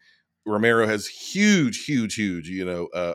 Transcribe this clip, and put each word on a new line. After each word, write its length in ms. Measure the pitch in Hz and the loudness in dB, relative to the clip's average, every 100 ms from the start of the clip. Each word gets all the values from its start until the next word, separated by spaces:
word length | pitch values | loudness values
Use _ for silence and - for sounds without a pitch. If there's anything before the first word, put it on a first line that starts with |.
| _ _ _ _ 110 | _ _ _ _ -4
Romero 420 | 107 117 113 110 | 2 4 4 2
has 180 | 104 - | 0 -4
huge, 800 | - - 190 208 196 127 101 - | -12 -8 2 4 6 4 -2 -2
huge, 300 | 135 110 - | -2 -2 -2
huge, 340 | 104 87 80 | -4 -4 -8
you 160 | 95 90 | -6 -4
know, 220 | 87 85 87 | -4 -6 -4
uh, 180 | 87 | -4